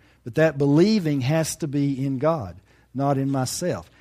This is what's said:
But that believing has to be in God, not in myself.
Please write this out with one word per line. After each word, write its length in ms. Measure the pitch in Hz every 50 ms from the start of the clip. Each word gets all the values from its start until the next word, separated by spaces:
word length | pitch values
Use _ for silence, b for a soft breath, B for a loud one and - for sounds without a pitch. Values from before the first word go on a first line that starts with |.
| b b b b b
But 120 | 120 110
that 240 | 156 156 160 143 139
believing 640 | 143 143 143 156 180 214 220 214 170 156 147 139
has 340 | 123 131 156 165 160 - - -
to 100 | 170 143
be 380 | 135 147 143 139 139 127 135
in 120 | 139 135 123
God, 380 | 143 156 165 156 104 90 85 92 - b b b b b b
not 240 | 127 139 143 139 135
in 120 | 135 139
myself. 600 | 139 135 127 - - - 175 180 127 92 85 - b b